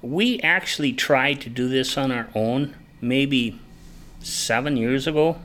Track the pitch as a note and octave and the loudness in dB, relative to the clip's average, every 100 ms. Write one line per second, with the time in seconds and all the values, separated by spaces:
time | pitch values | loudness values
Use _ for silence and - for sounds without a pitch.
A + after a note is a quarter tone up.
0 | B2 D#3 A#3+ A#3+ D#3 F3+ F#3 - D3 A#2+ | -4 0 2 2 2 0 0 -2 -2 0
1 | - C#3 C3+ C#3+ A#2 A#2+ B2+ C3 C3 - | 2 4 4 0 -4 -4 0 0 0 0
2 | C3+ B2 A2+ G#2+ A2 B2+ C#3+ - - - | 0 -2 -2 -2 0 0 -2 -6 -20 -6
3 | A#2+ C3 C#3 C3+ A#2 - - - - - | 0 2 2 2 0 -6 -18 -20 -20 -20
4 | - - - - - A2+ C#3+ C3+ A2+ C3+ | -20 -14 -8 -6 0 0 2 0 2 0
5 | C3+ D3+ D#3+ E3 | 0 2 2 0